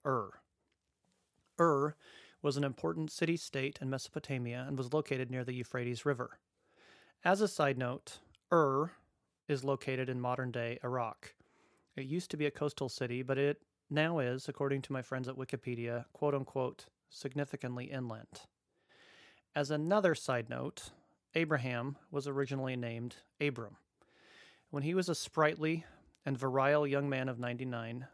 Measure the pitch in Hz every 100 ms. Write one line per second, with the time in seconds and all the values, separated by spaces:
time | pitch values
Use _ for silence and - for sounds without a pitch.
0 | 143 123 98 - _ _ _ _ _ _
1 | _ _ _ _ _ - 170 143 147 151
2 | - - - _ 147 139 139 123 165 160
3 | 156 - 165 170 - 139 135 - 131 131
4 | - - - 131 120 120 127 135 123 151
5 | 147 131 127 127 123 127 120 127 123 117
6 | 147 131 - - _ _ _ _ - -
7 | - _ 170 196 214 - 143 127 127 131
8 | - - - _ _ 170 147 135 165 -
9 | _ _ _ _ - 143 135 135 - 131
10 | 131 127 123 127 127 120 117 120 127 127
11 | 113 - - - _ _ _ _ _ -
12 | 131 165 - 156 147 - 147 - 135 -
13 | 123 123 127 135 143 147 _ _ _ 147
14 | 160 170 123 127 - 139 139 139 135 135
15 | 123 131 127 135 131 117 - 120 120 120
16 | 117 - 147 139 135 135 127 - - _
17 | _ - 139 135 143 143 127 123 123 135
18 | 123 110 - - - _ _ _ _ -
19 | - - - - _ 151 143 151 160 202
20 | 185 156 - 123 117 123 131 - - -
21 | _ _ _ 160 160 151 127 120 131 143
22 | _ 143 139 139 135 139 131 127 120 117
23 | 120 - _ _ 147 123 107 101 _ _
24 | _ _ - - - - _ 143 143 185
25 | 180 165 - - 156 160 156 165 - -
26 | - _ - 131 131 131 135 147 147 139
27 | 143 131 131 120 120 120 127 120 113 120
28 | 127